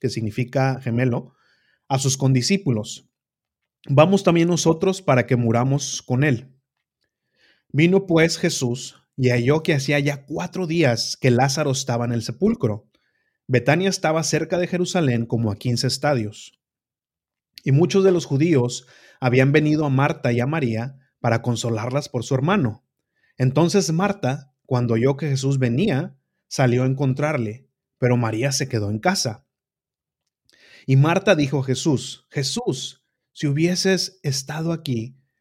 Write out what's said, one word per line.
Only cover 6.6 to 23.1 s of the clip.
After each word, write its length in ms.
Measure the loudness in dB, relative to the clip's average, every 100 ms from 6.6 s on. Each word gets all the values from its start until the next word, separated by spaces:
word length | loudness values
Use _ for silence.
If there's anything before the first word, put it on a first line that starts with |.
| _ _ _ _ _ _ _ _ _ _ _
Vino 380 | 2 4 4 2
pues 300 | 2 2 2
Jesús 600 | -2 -2 -4 -4 -10 -18 _
y 140 | -2 0
halló 340 | 2 2 0
que 120 | 0
hacía 240 | -2 0 0
ya 260 | 0 -4
cuatro 420 | -10 -10 -8 -8 -4
días 500 | 0 2 0 -4 -2
que 120 | 2
Lázaro 400 | 2 2 0 -2
estaba 340 | -4 -4 -4 -2
en 60 |
el 100 | -4
sepulcro. 680 | -6 -2 -2 0 -2 -4 _ _ _ _ _ _ -2
Betania 440 | 0 2 2 2
estaba 320 | -2 -2 -2
cerca 340 | 0 -2 -2 -4
de 80 | -2
Jerusalén 600 | -2 -2 0 2 0 0
como 240 | -2 -2
a 60 | -2
quince 300 | -4 -2 -2
estadios. 720 | -2 0 0 -2 -10 -20 _ _ _ _ _ _ _ _ _ _ -8
Y 100 | 0
muchos 320 | 2 4 4
de 60 | 4
los 140 | 2
judíos 600 | 0 0 2 2 0 -4 _ _ -20 -4
habían 320 | 0 4 4
venido 320 | 4 2 0
a 60 | 0
Marta 420 | 2 2 0 -2
y 80 | 0
a 60 | 0
María 520 | -2 -2 -4 -6 -12 _ _
para 220 | 0 0
consolarlas 680 | 0 -4 -2 -4 -4 -6 -4
por 160 | -8
su 100 | -4
hermano. 500 | -2 0 0 0 -4 _ _ _